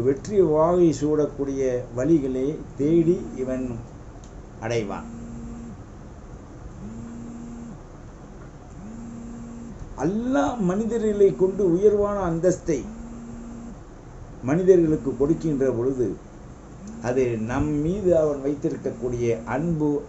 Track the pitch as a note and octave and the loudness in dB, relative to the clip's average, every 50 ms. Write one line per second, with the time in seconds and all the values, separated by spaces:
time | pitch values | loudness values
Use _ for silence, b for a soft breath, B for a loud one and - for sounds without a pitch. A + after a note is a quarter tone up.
0 | A#2 C3 C#3 - - G3 G#3+ G3 F3+ D#3 D3+ D#3 D#3+ E3+ F3+ F3+ F3 E3 C3+ A#2+ | 4 4 2 2 -2 2 4 6 6 6 6 6 6 6 6 6 6 6 6 4
1 | D3 D3+ D3+ D3+ D3 - - - C#3 C3+ C3+ C3+ C3 B2+ B2 B2 - - A#2 B2 | 2 2 4 4 2 2 0 -2 -4 -2 0 0 0 2 0 0 -4 -4 -4 0
2 | C3 D#3 E3 D3+ C3+ C3 B2+ C3 C3 C#3+ D#3+ - - - - B2 C#3 D3+ E3 E3+ | 4 4 4 4 4 2 0 0 -2 -2 -2 -4 -8 -10 -4 0 2 4 4 6
3 | D#3+ E3 F#3 G3+ - - - C3 C3 B2+ B2+ B2+ B2+ B2 A#2+ A#2 A#2+ - - - | 6 4 4 2 -2 -6 -6 -4 -4 -2 -2 -2 -4 -4 -6 -8 -10 -12 -16 -16
4 | - - - - - - - - - - - - A#2 A2+ A#2 A#2 G#2 F#2+ F#2+ F2+ | -16 -18 -16 -16 -16 -16 -16 -16 -16 -16 -12 -8 -4 -2 -2 -2 -2 -2 -6 -8
5 | - - - - - - - - - - - - - - - - - - - - | -8 -10 -12 -12 -12 -12 -12 -12 -12 -12 -12 -12 -12 -12 -14 -14 -14 -16 -16 -16
6 | - - - - - - - - - - - - - - - - G3 G#3+ A3+ A#3 | -16 -16 -16 -16 -16 -16 -16 -16 -16 -16 -16 -16 -14 -14 -14 -14 -12 -12 -12 -12
7 | A#3 A#3 A#3 A#3 A#3 A#3 A#3 A#3 A#3 A#3 A#3 A#3 A#3 A#3 - - - - - - | -12 -12 -12 -12 -12 -12 -12 -12 -14 -14 -14 -14 -14 -14 -14 -14 -16 -16 -18 -18
8 | - - - - - - - - - - - - - - - D#3 G3 G#3+ A3+ A#3 | -16 -18 -16 -16 -16 -16 -16 -16 -16 -16 -16 -18 -18 -16 -16 -14 -14 -14 -12 -12
9 | A#3 A#3 A#3 - - - - - - - - - - - - - - - - - | -12 -12 -12 -12 -14 -14 -14 -12 -14 -14 -14 -14 -14 -14 -12 -12 -12 -10 -6 -2
10 | C3+ E3+ G3+ A3+ A#3+ B3+ C4+ C#4+ C#4 C#4 B3 A#3 F#3 F3 F#3 G#3 A3+ G#3 A#3 A3 | 0 0 0 0 0 2 2 2 2 2 0 0 2 2 2 2 0 0 0 2
11 | G#3+ G#3+ G3+ G3+ G3 F#3+ - - F#3+ F#3 F#3+ F#3+ G3+ F3 E3 F#3 G3+ G#3 G#3 G3+ | 2 2 6 6 6 6 6 4 2 2 4 2 4 4 6 6 6 6 6 6
12 | G3+ G3+ G3+ G3+ F#3 E3+ E3 E3 D#3+ F#3 F3+ - - F3 D3+ B2 G#2+ - - - | 4 2 0 0 0 0 0 2 4 2 2 2 0 0 0 0 -2 -6 -10 -12
13 | - - - - - - - - - - - - - - - - - - - - | -12 -12 -14 -14 -12 -12 -12 -12 -12 -12 -12 -12 -12 -14 -14 -14 -16 -16 -18 -18
14 | - - - - - - - - A#2 B2+ D3+ F3+ F#3 F#3 F#3+ F3 E3 D#3 D#3 D#3 | -16 -16 -16 -14 -14 -14 -12 -6 -2 0 2 6 8 8 8 8 8 6 4 2
15 | - C#3 A#2+ A#2 C#3 D3 E3 - D#3+ E3 C#3+ B2+ C3+ C3 A2+ A2+ B2 C3+ C3+ B2+ | 0 -2 0 2 2 2 2 2 0 0 2 2 2 2 2 2 0 0 2 0
16 | A#2 F#2+ D#2+ - - - - - - - - - - - - - - - - - | 0 -2 -2 -6 -10 -16 -18 -16 -16 -16 -16 -18 -18 -18 -16 -16 -14 -14 -10 -6
17 | - A#2 B2 C3+ B2+ A#2+ A2+ G#2+ A2 A2+ B2+ C#3 D3+ D3+ D3+ D3 D3+ E3 F#3+ G#3+ | -4 0 2 2 2 2 0 -2 -2 -2 -2 0 0 0 0 0 0 0 0 2
18 | F#3+ F3+ E3+ D#3+ D#3 D3+ C#3+ C3+ C3+ C#3+ D3 C#3+ E3+ D#3 C3 - - B2+ A#2+ A#2 | 4 4 6 6 4 4 2 0 -2 -2 -2 -2 -2 -2 -2 -4 -4 -6 -6 -4
19 | A#2+ B2+ A#2+ A#2+ A#2+ A#2 A2+ A#2 - - A#2+ C#3 E3 F3 E3 D3+ D3+ D3 D3 C#3 | -4 -4 -2 0 0 0 0 0 -2 -4 -2 -2 0 0 0 2 2 2 0 0
20 | - | -2